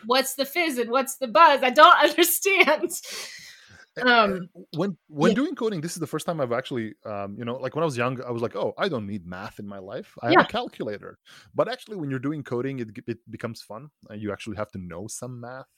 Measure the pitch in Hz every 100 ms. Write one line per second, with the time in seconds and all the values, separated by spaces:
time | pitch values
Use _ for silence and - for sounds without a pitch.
0 | 220 254 262 - 269 349 330 247 233 247
1 | 254 - 254 302 330 285 254 254 330 330
2 | 302 311 339 - 392 381 269 302 349 -
3 | - - - - - - _ - - -
4 | 254 240 208 185 180 - 190 151 196 170
5 | _ 151 160 202 302 302 226 190 160 175
6 | 156 156 - 165 127 120 - 131 110 -
7 | 110 101 101 101 117 127 131 143 165 123
8 | 123 127 123 117 117 - 113 - 196 135
9 | 101 104 85 90 107 - 104 101 95 92
10 | - - 117 339 - 214 247 - 131 101
11 | 90 87 _ - - - 165 247 - 214
12 | 147 131 135 156 - 120 131 135 110 104
13 | - 113 - 104 117 117 - 107 147 _
14 | - 107 104 98 - 101 104 - 90 85
15 | 110 - 123 123 120 131 135